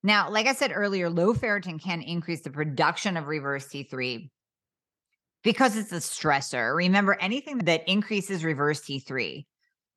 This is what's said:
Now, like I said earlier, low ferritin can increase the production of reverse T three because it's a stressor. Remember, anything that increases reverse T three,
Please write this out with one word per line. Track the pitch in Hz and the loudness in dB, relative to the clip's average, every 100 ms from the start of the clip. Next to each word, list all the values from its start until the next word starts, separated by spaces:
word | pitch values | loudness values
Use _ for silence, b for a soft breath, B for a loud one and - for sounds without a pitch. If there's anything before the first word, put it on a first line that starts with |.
Now, | 196 208 160 | 4 4 4
like | 214 226 | 2 2
I | |
said | 269 269 | 2 0
earlier, | 175 202 196 175 | 0 0 2 0
low | 170 185 | 4 4
ferritin | 226 233 202 180 156 | 2 0 -2 -4 -8
can | 190 170 | -6 -6
increase | 151 170 160 165 | -4 -6 -4 -6
the | 147 | -6
production | 139 151 135 151 160 208 170 | -4 -2 2 2 2 -2 -2
of | 147 | -4
reverse | 156 139 139 135 | -4 -2 -4 -6
T | 143 | -12
three | 135 131 127 117 143 _ _ _ _ _ _ _ _ _ _ _ | -10 -6 -4 -6 -12 _ _ _ _ _ _ _ _ _ _ _
because | 226 - 262 214 | 0 4 2 2
it's | 208 | -4
a | 170 | -6
stressor. | - - 151 139 139 127 113 156 | -6 -2 2 2 0 -2 0 2
Remember, | 180 196 196 202 | 4 4 4 2
anything | 190 254 294 262 | 0 -4 -6 -2
that | 170 160 160 | 2 2 2
increases | 196 208 208 190 190 160 | 0 0 -2 -2 -4 -2
reverse | 139 147 147 | 0 0 0
T | - 139 | -4 -10
three, | - 131 95 95 - _ _ _ _ | -6 -6 -6 -8 -16 _ _ _ _